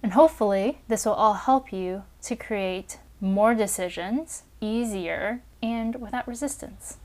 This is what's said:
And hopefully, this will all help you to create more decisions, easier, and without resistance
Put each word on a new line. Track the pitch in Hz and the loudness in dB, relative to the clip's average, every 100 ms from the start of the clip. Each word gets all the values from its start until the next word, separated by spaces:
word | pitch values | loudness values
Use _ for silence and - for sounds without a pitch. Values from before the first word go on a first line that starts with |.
And | 226 | 2
hopefully, | 190 320 - 214 196 202 294 - | 8 6 6 2 2 0 -4 -4
this | 220 226 | -2 0
will | |
all | 208 214 | 4 4
help | 202 - 269 262 | 4 4 2 2
you | 190 185 185 196 - | -6 -6 -6 -10 -18
to | - 226 | -10 -10
create | - 214 190 185 196 - - - | -4 -4 -2 -4 -8 -18 -20 -6
more | 190 196 214 | 0 4 4
decisions, | 233 202 - 180 180 180 247 320 - - - | 4 0 -2 -6 -6 -4 -4 -4 -14 -16 -8
easier, | 214 226 240 196 170 165 202 240 - - | -4 -2 -2 -4 -4 -4 -4 -6 -10 -8
and | 226 233 226 240 | -4 -2 -4 -6
without | 220 247 247 | -6 -8 -6
resistance | 240 285 - - 196 - - | -6 -6 -6 -12 -16 -18 -18